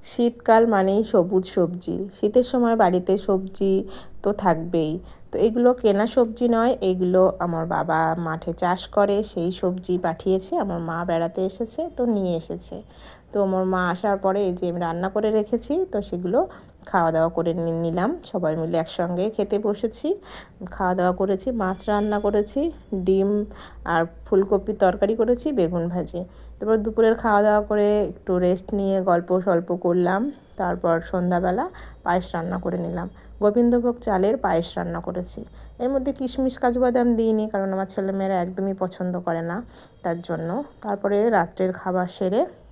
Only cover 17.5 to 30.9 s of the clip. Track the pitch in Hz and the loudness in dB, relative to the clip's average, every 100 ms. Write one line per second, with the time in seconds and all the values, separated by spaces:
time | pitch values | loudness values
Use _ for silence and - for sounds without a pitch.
17.5 | 170 165 165 170 170 202 339 - 180 170 | -2 -2 -2 -2 0 -2 -4 -6 -4 -2
18.5 | 156 165 170 165 - 175 175 208 220 202 | -2 -2 -2 -2 -4 -2 0 -2 -2 -2
19.5 | 202 214 208 226 - 302 403 - - - | 0 0 -2 -4 -4 -4 -4 -6 -18 -18
20.5 | - 180 - 185 185 180 180 190 190 262 | -14 -14 -2 0 2 2 2 0 0 -2
21.5 | 233 185 190 - 208 208 208 208 208 208 | -2 -2 -2 -2 0 0 0 0 0 0
22.5 | 277 330 - - 196 180 190 196 208 208 | -2 -4 -6 -8 -4 2 2 4 0 -2
23.5 | - - - - 165 170 - - 196 196 | -10 -18 -12 -2 0 0 -6 0 2 4
24.5 | 202 196 214 190 180 196 226 226 240 311 | 0 0 2 2 4 0 2 2 0 0
25.5 | 262 165 175 170 175 151 175 180 - - | 0 0 0 -2 -4 -6 -8 -10 -14 -20
26.5 | - 208 220 214 220 226 226 226 208 214 | -10 0 0 0 2 4 4 4 4 6
27.5 | 208 208 208 208 208 196 180 - 180 180 | 4 2 2 4 2 0 -4 -2 2 2
28.5 | 180 185 202 196 196 185 175 175 185 185 | 0 -2 -2 0 0 2 2 2 0 2
29.5 | 170 175 180 185 175 175 190 269 - - | 0 0 -2 0 2 2 2 -2 -6 -18
30.5 | - 180 180 175 | -4 -4 0 0